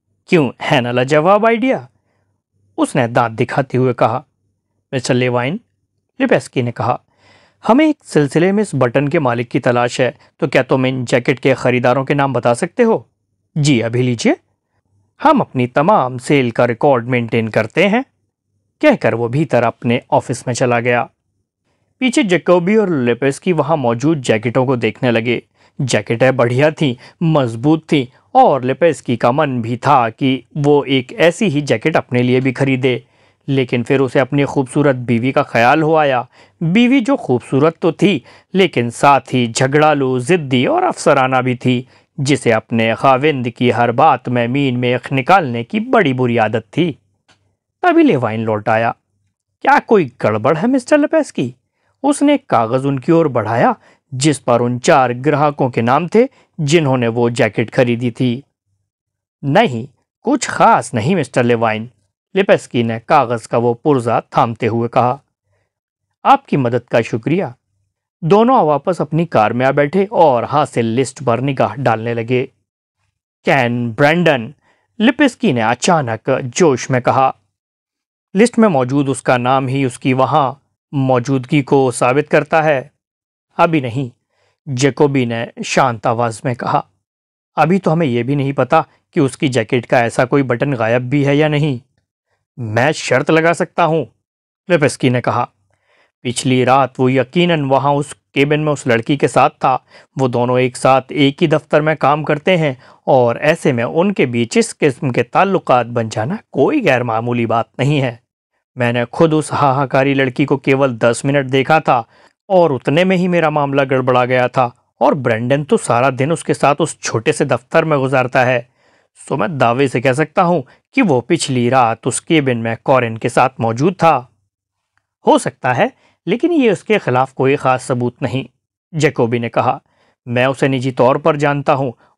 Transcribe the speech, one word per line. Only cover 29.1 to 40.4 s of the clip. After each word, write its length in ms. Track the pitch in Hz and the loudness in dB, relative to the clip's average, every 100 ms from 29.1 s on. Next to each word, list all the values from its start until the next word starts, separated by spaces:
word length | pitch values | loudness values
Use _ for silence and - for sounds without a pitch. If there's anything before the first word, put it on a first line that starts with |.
| 120 | 0
का 140 | 120 | 0
मन 300 | 139 147 123 | 0 -2 -2
भी 160 | 113 123 | -6 -4
था 320 | - 143 113 | 2 2 2
कि 340 | - 135 131 - 156 | -2 -2 -2 -6 -2
वो 260 | 143 143 | 2 2
एक 300 | 131 135 127 | 2 -2 -4
ऐसी 320 | 226 165 - 208 | 2 2 2 -2
ही 160 | 139 | -2
जैकेट 340 | 143 110 160 165 | -2 0 0 -2
अपने 260 | - 123 | -2 -2
लिए 200 | 123 127 | 2 0
भी 100 | 131 | 0
खरीदे, 540 | 123 135 127 131 120 _ _ _ _ - | -2 -2 0 0 -2 _ _ _ _ -4
लेकिन 360 | 135 127 123 | -2 -2 -4
फिर 160 | 113 139 | 0 0
उसे 200 | 131 143 | 0 0
अपनी 240 | 127 143 | 0 -2
खूबसूरत 520 | 143 147 127 151 143 127 | -2 -2 -2 0 0 0
बीवी 360 | 120 117 127 | -2 -2 0
का 120 | 147 | -2
ख्याल 380 | 139 120 120 156 | -2 2 2 2
हो 140 | 156 156 | 2 2
आया। 320 | 147 123 123 _ _ - | 2 -2 -4 _ _ -8
बीवी 380 | 165 190 240 277 | -2 2 4 2
जो 140 | 220 277 | 0 -4
खूबसूरत 600 | - 120 - 135 156 - | -2 -4 -2 0 0 0
तो 100 | 175 | -4
थी, 320 | - 196 143 - - _ | 0 0 0 -6 -20 _
लेकिन 360 | 185 185 - 120 | -2 0 0 -4
साथ 320 | - 143 135 - | 0 2 2 0
ही 140 | 131 120 | -2 -2
झगड़ालू, 720 | 113 131 151 156 147 131 127 | -2 0 2 2 2 0 -2
जिद्दी 460 | 123 180 | 0 -2